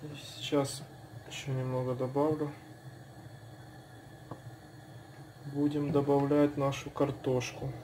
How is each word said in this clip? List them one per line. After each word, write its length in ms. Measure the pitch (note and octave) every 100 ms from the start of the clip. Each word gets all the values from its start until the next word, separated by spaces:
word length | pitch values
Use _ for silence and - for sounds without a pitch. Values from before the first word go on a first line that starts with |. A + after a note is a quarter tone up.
И 120 | D3+ D3
сейчас 640 | - - - D3 C3+ - - - - - -
ещё 220 | - -
немного 420 | C3 B2+ B2+ B2+
добавлю. 560 | B2 B2+ C3+ D3 D3+ D3 D3 - - - - - - - - - - - - - - - - - - - - - - - - - - - - D3
Будем 440 | C#3+ D3 D3 D3
добавлять 640 | C#3+ C#3 C#3 C#3 D3 D3 D3
нашу 340 | C#3 C3+ -
картошку 840 | - C#3 C3 - B2+ B2 - C3+ C3